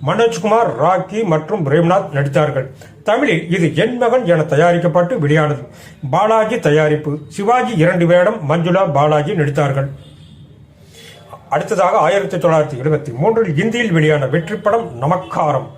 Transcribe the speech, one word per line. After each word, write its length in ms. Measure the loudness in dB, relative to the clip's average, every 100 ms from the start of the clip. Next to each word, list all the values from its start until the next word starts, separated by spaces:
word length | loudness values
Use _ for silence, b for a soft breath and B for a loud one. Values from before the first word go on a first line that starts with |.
| -2
மனோஜ்குமார், 600 | 0 0 0 0 2 2 0
ராக்கி 360 | 0 0 -2 -4 0
மற்றும் 320 | 0 -2 -4 0
பிரேம்நாத் 480 | 2 2 2 0 -4
நடித்தார்கள். 500 | -2 0 0 -2 -6 B B B -2
தமிழில் 360 | 0 2 0 -2 0
இது 120 | 0 0
என் 100 | -2 0
மகன் 220 | 0 0 2
என 120 | 0 2
தயாரிக்கப்பட்டு 600 | 2 2 2 2 0 0 0
வெளியானது. 400 | 0 2 0 -2 -8 B B B -4
பாலாஜி 440 | 0 2 2 0 0 2
தயாரிப்பு. 440 | 2 2 0 -4 -8 -10 -6
சிவாஜி 380 | 0 0 0 0
இரண்டு 220 | 0 2 4
வேடம், 280 | 4 4 0 -2
மஞ்சுளா, 340 | -2 2 0 2 2
பாலாஜி 380 | 2 2 0 -2
நடித்தார்கள். 460 | -2 0 -2 -2 -4 -8 -20 -20 -20 -20 -20 -20 -20 -20 B B B B B -20 -6 -4
அடுத்ததாக 400 | -2 0 2 2 2
ஆயிரத்தி 300 | 2 -2 -2
தொள்ளாயிரத்தி 360 | 2 2 0 -2
எழுபத்தி 320 | -2 -2 -4 -2
மூன்றில் 320 | 0 2 0 0
இந்தியில் 300 | 0 0 0 2
வெளியான 280 | 2 2 0
வெற்றி 240 | -2 -4 -4 0
படம் 220 | 0 -2 -6
நமக்காரம். 680 | -2 -2 -4 -4 -2 -2 -4